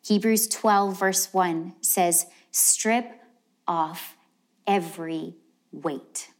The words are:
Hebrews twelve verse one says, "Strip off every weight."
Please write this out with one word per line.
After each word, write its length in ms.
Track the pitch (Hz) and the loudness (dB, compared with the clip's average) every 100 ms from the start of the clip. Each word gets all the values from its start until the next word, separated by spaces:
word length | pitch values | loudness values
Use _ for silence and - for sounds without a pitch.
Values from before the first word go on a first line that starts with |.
Hebrews 440 | - 208 226 220 220 | 2 2 4 2 0
twelve 500 | - 226 202 202 185 | 0 4 4 2 0
verse 340 | 196 190 - | 0 0 0
one 440 | 185 180 165 175 - | 0 0 0 -6 -6
says, 440 | - - 175 170 - - _ | -2 2 2 2 -2 -12 _
"Strip 720 | - - - 220 233 233 - - _ _ _ - | 0 2 2 2 0 -2 -16 -20 _ _ _ -4
off 500 | 175 160 170 - - _ _ _ _ - | -2 -2 -4 -14 -20 _ _ _ _ 0
every 720 | 196 165 165 165 160 160 170 _ _ _ | 0 -2 -10 -6 -6 -8 -14 _ _ _
weight." 600 | - - 135 - - - _ | -8 -6 -6 -10 -14 -14 _